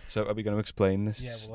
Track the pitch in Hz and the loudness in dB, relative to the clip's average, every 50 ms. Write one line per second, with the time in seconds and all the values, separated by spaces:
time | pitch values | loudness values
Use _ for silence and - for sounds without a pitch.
0 | - - - 110 107 - 107 110 107 104 104 107 107 - - - 101 95 95 98 | -12 -6 -2 -2 0 0 0 0 0 0 2 0 0 -2 0 4 4 4 4 4
1 | 104 107 107 - 127 123 117 110 110 110 113 | 2 0 -2 -4 -6 -8 -8 -8 -10 -10 -10